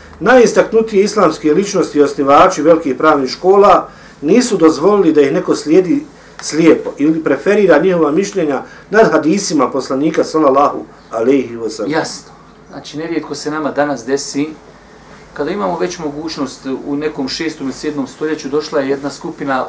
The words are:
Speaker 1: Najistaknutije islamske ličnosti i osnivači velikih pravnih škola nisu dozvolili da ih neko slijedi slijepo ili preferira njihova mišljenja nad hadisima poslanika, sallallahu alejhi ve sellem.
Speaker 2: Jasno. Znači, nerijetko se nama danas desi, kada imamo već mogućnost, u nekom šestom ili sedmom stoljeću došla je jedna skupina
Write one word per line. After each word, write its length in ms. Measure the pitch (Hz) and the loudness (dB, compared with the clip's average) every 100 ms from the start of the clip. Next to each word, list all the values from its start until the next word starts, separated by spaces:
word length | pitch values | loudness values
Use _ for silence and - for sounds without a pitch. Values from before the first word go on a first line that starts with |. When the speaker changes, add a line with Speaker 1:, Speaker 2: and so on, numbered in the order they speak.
| - - | -20 -6
Speaker 1:
Najistaknutije 840 | 185 254 226 190 - 226 220 196 | 2 4 4 2 2 0 0 0
islamske 500 | 208 214 170 - 151 | 0 2 0 0 0
ličnosti 440 | 160 196 185 147 147 | 0 0 -2 -2 2
i 40 | |
osnivači 600 | 143 151 139 147 185 180 | 2 2 4 6 4 2
velikih 340 | 147 160 143 123 | 2 2 2 0
pravnih 340 | 156 143 127 | 2 2 -2
škola 600 | - 180 196 202 175 - - - - | -2 2 6 6 4 0 -16 -20 -8
nisu 360 | 147 233 240 190 | 2 2 2 4
dozvolili 560 | 160 135 175 208 165 | 4 4 2 4 4
da 80 | 151 | 4
ih 100 | 135 | 2
neko 240 | 175 - - | 0 -2 -4
slijedi 500 | 151 180 175 139 - - - - | 2 2 2 -2 -4 -20 -20 -12
slijepo 500 | - 151 165 123 - - | -6 2 4 4 0 -2
ili 260 | 147 160 | 0 0
preferira 560 | 147 135 190 208 190 160 | 0 -2 2 2 4 4
njihova 320 | 190 175 147 | 4 2 0
mišljenja 500 | 165 196 190 151 131 - - - | 0 -2 -2 -2 -4 -8 -20 -2
nad 220 | 208 180 | 2 4
hadisima 600 | 151 151 202 180 156 120 | 4 2 0 0 0 0
poslanika, 520 | 135 127 135 160 - | -2 -4 -2 -2 -2
sallallahu 640 | - 160 143 135 139 - - - - | -2 2 4 4 2 -2 -12 -20 -10
alejhi 440 | 113 120 139 117 117 | -2 2 2 0 -8
ve 140 | 110 | -8
sellem. 220 | 110 98 | -6 -4
Speaker 2:
Jasno. 400 | 156 - - - - - - - | -4 -4 -10 -14 -20 -20 -20 -20
Znači, 280 | 143 - 147 | -18 -14 -12
nerijetko 380 | 165 156 151 139 | -6 -8 -8 -10
se 160 | 151 | -8
nama 200 | 156 139 | -6 -6
danas 340 | 139 147 131 113 | -2 -4 -4 -4
desi, 440 | 139 - 139 156 - - - - - - - - | -4 -4 -6 -6 -8 -20 -20 -20 -20 -20 -20 -20
kada 180 | - 143 | -10 -6
imamo 260 | 208 190 170 | -4 -4 -4
već 220 | 180 175 | -6 -6
mogućnost, 640 | 151 143 160 156 131 - 135 123 147 | -10 -10 -10 -8 -10 -8 -10 -10 -6
u 100 | 143 | -6
nekom 340 | 151 147 131 | -6 -6 -8
šestom 380 | - 160 156 135 | -6 -8 -6 -10
ili 60 | |
sedmom 340 | 120 151 147 127 | -8 -8 -6 -8
stoljeću 420 | - 156 151 135 | -6 -6 -6 -4
došla 300 | 147 151 151 | -6 -2 -4
je 100 | 135 | -2
jedna 200 | 139 143 | -4 -6
skupina 560 | - 170 - 143 131 | -10 -12 -10 -4 -4